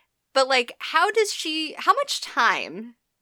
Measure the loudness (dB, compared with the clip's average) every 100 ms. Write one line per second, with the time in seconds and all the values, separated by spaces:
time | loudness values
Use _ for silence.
0 | _ _ _ 0 4 2 0 -6 -2 2
1 | 2 2 0 0 -4 -4 -4 -4 0 0
2 | 0 -4 -6 0 2 2 -4 -10 -14 -18
3 | _ _